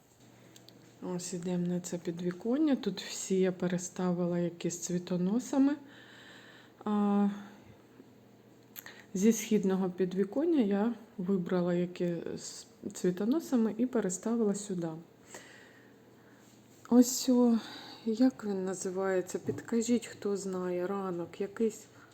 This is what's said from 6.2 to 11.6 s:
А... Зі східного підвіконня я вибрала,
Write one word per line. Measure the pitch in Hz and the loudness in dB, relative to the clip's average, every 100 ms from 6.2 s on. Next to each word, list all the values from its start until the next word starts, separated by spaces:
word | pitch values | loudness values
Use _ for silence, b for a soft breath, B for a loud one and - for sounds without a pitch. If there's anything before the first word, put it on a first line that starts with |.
| B B B B B B - | B B B B B B -2
А... | 208 208 202 202 202 B B B B - - - - - - - - - - B B B | 2 4 4 4 0 B B B B -20 -20 -20 -20 -20 -20 -20 -20 -20 -18 B B B
Зі | 185 214 | 2 4
східного | 226 - 214 190 190 185 | 4 2 2 4 2 0
підвіконня | 180 185 185 196 - 339 311 | 0 -2 0 0 0 2 4
я | 202 202 220 233 - - | 4 2 0 -2 -10 -8
вибрала, | 180 196 175 185 | 0 0 2 0